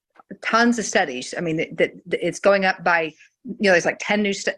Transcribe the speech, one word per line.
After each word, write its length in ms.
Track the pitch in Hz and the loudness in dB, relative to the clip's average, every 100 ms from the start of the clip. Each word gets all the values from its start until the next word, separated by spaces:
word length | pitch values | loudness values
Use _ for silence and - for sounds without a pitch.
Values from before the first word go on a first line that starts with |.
| _ _ - 196 | _ _ -20 -14
tons 360 | - 226 240 233 | -2 2 2 2
of 60 | |
studies. 480 | 190 214 165 127 127 | 0 0 0 -4 -8
I 60 | - | -6
mean, 160 | 170 160 | -4 -4
that, 200 | 135 165 | -4 0
that, 140 | 165 180 - | -2 -2 -6
it's 300 | - 170 - | -4 -4 0
going 260 | 202 196 190 | 2 4 2
up 180 | - | 0
by, 300 | 175 170 160 - _ _ | 0 0 0 -8 _ _
you 120 | 247 - | -14 0
know, 80 | 202 | 4
there's, 160 | 170 - | 4 4
like, 140 | - | -4
ten 200 | - 208 | -2 0
new 140 | 208 | 0
stu-, 180 | 196 - | -2 -4